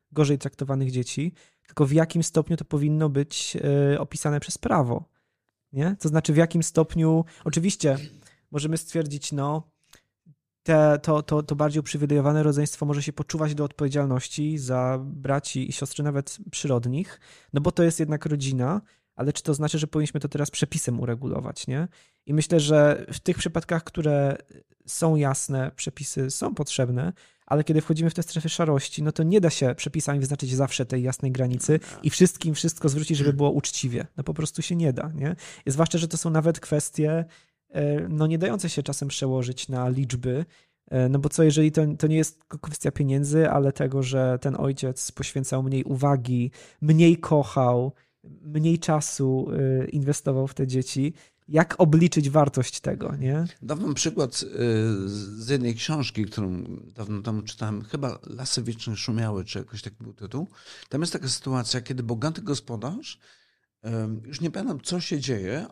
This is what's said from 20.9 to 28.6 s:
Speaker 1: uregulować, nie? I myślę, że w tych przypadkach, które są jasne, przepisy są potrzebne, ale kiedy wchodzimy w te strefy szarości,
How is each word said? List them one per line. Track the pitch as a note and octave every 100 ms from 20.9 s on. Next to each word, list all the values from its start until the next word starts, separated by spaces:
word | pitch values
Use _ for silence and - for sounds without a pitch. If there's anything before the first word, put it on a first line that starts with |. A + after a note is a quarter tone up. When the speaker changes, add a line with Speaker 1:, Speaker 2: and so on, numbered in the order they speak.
| B2
Speaker 1:
uregulować, | B2 A#2 B2+ - B2 - -
nie? | C3 F3 _ _ _ -
I |
myślę, | D3+ D3+ E3+
że | D3 D3+ D3 C#3+ -
w | -
tych | - F3
przypadkach, | F3+ E3 - E3
które | - - D3+ C#3+ C#3 - - - _ _ -
są | - E3 D#3
jasne, | C#3+ C3 - C3+ C3 -
przepisy | - - C#3 - C3+
są | - - B3
potrzebne, | D3 - B2 B2 D#3 - _ _ -
ale | D3
kiedy | D3+ D#3
wchodzimy | - D#3 E3
w |
te | D#3+
strefy | D#3+ E3 D#3+
szarości, | -